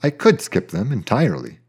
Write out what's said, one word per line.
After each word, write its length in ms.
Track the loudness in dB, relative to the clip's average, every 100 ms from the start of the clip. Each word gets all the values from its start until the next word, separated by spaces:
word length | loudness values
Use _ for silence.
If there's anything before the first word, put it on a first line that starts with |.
I 60 | -4
could 320 | 2 4 2
skip 280 | 0 -4 -4
them 220 | -4 -4
entirely. 680 | -4 0 2 2 0 -8 -16